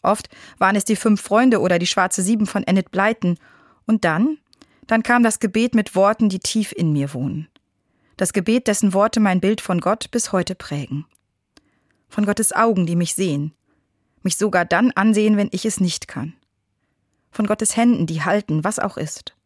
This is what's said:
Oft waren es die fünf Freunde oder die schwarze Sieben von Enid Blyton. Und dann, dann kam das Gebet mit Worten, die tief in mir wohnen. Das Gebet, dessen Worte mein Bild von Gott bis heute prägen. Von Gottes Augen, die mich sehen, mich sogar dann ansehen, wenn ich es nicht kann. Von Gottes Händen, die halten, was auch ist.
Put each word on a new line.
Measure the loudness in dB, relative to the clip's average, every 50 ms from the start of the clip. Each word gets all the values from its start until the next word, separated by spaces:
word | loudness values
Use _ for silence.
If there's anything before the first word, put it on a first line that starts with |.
Oft | 2 0 0 0 -4 -16 -20 -20 -20 -20 -4 _
waren | 0 2 2
es | 0 0
die | 0 -2
fünf | 0 2 2 2 2
Freunde | 0 0 2 4 4 4 4 2
oder | 2 2 0 0
die | 0 0
schwarze | 0 0 0 0 0 -2
Sieben | 0 0 0 0 0 -2
von | -2 -4 -2
Enid | 0 0 0 0 -2
Blyton. | -2 0 0 0 0 0 -2 -2 -2 -2 _ _ _ _ _ _ _ _ _
Und | -2 -2 0 2
dann, | 0 2 2 0 0 -2 -4 _ _ _ _ -20 _ _ _ -6 -2
dann | -2 -2 2
kam | 2 2 4 4
das | 2 2 0
Gebet | -4 -2 0 0 0 2 2
mit | 0 0 0 0
Worten, | 2 2 2 2 2 0 0
die | 0 -2
tief | -6 -4 -2 -2 -4 -4
in | -4 -2 0 0 0
mir | 0 -2 -4 -4
wohnen. | -6 -6 -6 -6 -8 -10 _ _ _ _ _ _ _ _ _ _ _ _ _ _
Das | -4 -4 -2
Gebet, | 0 -2 0 2 0 0 2 0
dessen | -2 0 0 0 2
Worte | 2 2 2 2 2
mein | 2 2 2 2
Bild | 2 0 0 -2
von | -2 -4 -4 -2
Gott | 0 0 -2 -2 -4 -6
bis | -4 -4 -4 -2
heute | -2 -2 -2 -2 -8
prägen. | _ -10 -10 -8 -8 -6 -6 -8 -10 -10 _ _ _ _ _ _ _ _ _ _ -20 _ _ _ _ _ _ _ _ _ _
Von | -4 -4 -2
Gottes | -2 0 0 0 0 2
Augen, | 2 2 2 2 2 0
die | 0 0
mich | 0 0 -2 -2
sehen, | -2 -2 -2 -2 -2 -4 -6 _ _ _ _ _ _ _ _ _ _ _ _ _ _ _
mich | -4 -2
sogar | 0 -2 0 2 0 0
dann | 2 2 2 2 2
ansehen, | 2 2 2 2 4 4 4 2 2 2
wenn | 0 -2
ich | -4 -4 -4
es | -4 -2 0
nicht | -2 -2 -2 -6 -10 -10
kann. | -10 -10 -10 -10 -12 _ _ _ _ _ _ _ _ _ _ _ _ _ _ _ _ _ _ _
Von | _ -4 -2
Gottes | -2 0 -2 -2 -2 0 2
Händen, | 4 4 4 2 0 -2
die | -2 -2 0
halten, | 0 0 0 0 -2 -4 -2 -2
was | -2 -4 -2
auch | -6 -6 -6 -8
ist. | -10 -10 -10 -14 -16 -20 _ _ _